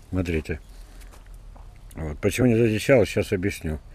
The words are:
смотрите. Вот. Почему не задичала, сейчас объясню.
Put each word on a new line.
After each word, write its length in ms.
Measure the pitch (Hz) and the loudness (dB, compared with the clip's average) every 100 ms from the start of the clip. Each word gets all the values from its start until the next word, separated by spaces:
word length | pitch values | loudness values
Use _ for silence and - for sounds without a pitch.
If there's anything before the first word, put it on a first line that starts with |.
| - | -8
смотрите. 500 | 95 87 80 76 80 - - - - - - - - - - - - - | -4 -2 -4 -4 -8 -10 -20 -20 -20 -20 -20 -20 -20 -20 -20 -20 -20 -18
Вот. 240 | - 80 73 | -10 -8 -2
Почему 300 | 101 - 123 | -2 2 4
не 80 | 113 | 6
задичала, 500 | 117 107 - 131 95 | 4 2 4 4 4
сейчас 260 | - - | 0 -2
объясню. 460 | 98 98 - 82 78 - | 0 -2 -4 -6 -6 -8